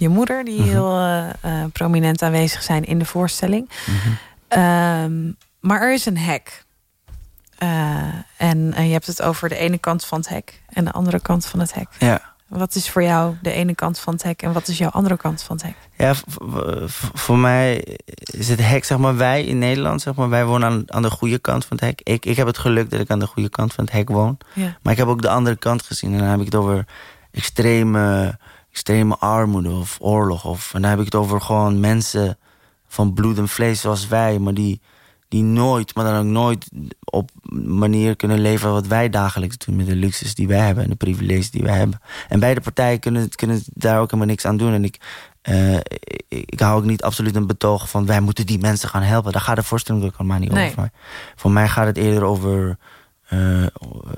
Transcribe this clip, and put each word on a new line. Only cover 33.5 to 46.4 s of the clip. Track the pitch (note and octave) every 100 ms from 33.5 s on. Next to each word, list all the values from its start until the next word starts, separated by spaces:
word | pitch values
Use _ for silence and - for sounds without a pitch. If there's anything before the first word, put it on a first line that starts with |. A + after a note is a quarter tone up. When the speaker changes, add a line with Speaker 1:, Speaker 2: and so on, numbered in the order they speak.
| - A#2 A2
Speaker 2:
zoals | G#2+ G2+ G#2
wij, | A2 A2+ G#2
maar | G2+
die, | G2+ G2+ G2 _ _ _ _ -
die | A2
nooit, | A2 A#2 B2+ B2 A2
maar | A#2
dan | A2 G#2+
ook |
nooit | G#2 A2 A#2+ A2+ - C2 D2 -
op | - G2 C3 - - C2+
manier | A1 F#2+ G#2+ G#2+ A2 G#2+
kunnen | G#2+ G#2+
leven | G#2+ G#2+ G#2+
wat | G#2 G2
wij | A2+ A#2
dagelijks | G2+ G2 F#2+ F2+ -
doen | - F#2+
met | F#2
de |
luxes | F#2 G2 - -
die | - F#2+
wij | G2+
hebben | G#2+ G2+
en | -
de | -
privileges | F#2 F#2 F#2+ F#2 -
die | -
wij | G#2 G2
hebben. | G#2 G#2 - - -
En | G#2
beide | A#2+ C3
partijen | A2+ - B2 A#2
kunnen, | A#2+ A#2 A2
kunnen | - A2+ A2+ -
daar | - A2+ A2
ook | A2+
helemaal | A2 G#2
niks | G#2
aan | G2+ G#2
doen. | A#2
En | G#2
ik, | G2+ - - - - _
eh, | - F#2+ F#2+ F#2
ik, | - G1+ G1+ G1+ -
ik | B1